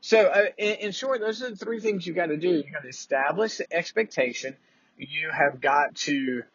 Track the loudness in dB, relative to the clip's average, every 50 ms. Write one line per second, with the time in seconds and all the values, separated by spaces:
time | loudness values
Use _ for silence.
0 | 2 4 6 6 6 6 6 4 2 2 0 -2 -2 -2 -2 -2 -4 -6 -6 -4
1 | -2 -2 -2 0 0 -2 -4 -4 -6 -10 -8 -8 -6 -6 -6 -2 0 -2 -2 0
2 | -2 -4 -2 -2 0 0 0 0 2 2 2 2 0 -4 -10 -12 -12 -12 -14 -16
3 | -6 -2 0 2 2 2 2 2 0 -2 -2 -6 -8 -2 -2 -2 -2 -2 -2 -2
4 | -2 -2 0 0 0 0 0 -6 -8 -10 -10 _ _ _ _ _ _ _ _ _
5 | -16 -10 -6 -6 -6 -4 0 2 2 2 2 0 0 2 4 4 2 2 -2 -6
6 | -4 -2 -2 0 0 -2 -2 -4 -6 _